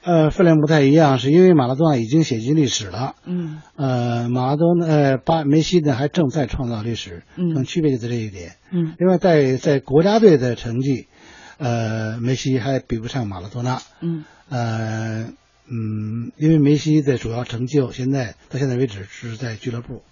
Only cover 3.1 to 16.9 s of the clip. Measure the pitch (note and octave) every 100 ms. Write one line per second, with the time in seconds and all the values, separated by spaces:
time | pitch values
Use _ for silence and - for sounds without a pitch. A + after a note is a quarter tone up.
3.1 | - - F3+ E3 D#3 - - C3+ B2+ A#2+
4.1 | A#2 A#2+ B2 B2+ D3 E3+ F3 E3 D3+ C#3
5.1 | C3 - E3 C#3+ D#3 D3+ F3+ D3 B2 C#3+
6.1 | - D3 D#3+ B2 - B2 A2+ A2 A2 G2
7.1 | E2+ _ - F3 D#3 A#2+ - D#3 C3 A#2
8.1 | A#2+ A2 F#2 E2+ - _ F3+ D#3+ D#3+ F3+
9.1 | F3+ F#3+ D#3 C3+ C3 - C#3 - C3+ F#3
10.1 | A3 A3 D3 B2 A2+ A#2+ A#2 C3 B2 -
11.1 | _ - - - - B2+ A#2 A2+ A2 A2
12.1 | A#2 A#2+ B2+ C#3 C3 A2+ C3 - A2+ A#2
13.1 | C#3 G#2+ F#2+ G2 B2 A#2+ B2+ - _ E3+
14.1 | E3 D3+ _ _ B2+ A#2 A2+ A2 A2 A2+
15.1 | A2 A2+ - _ _ _ A#2 A2 G#2+ G#2+
16.1 | A2+ A#2 _ D#3 D#3+ C#3+ D3 D#3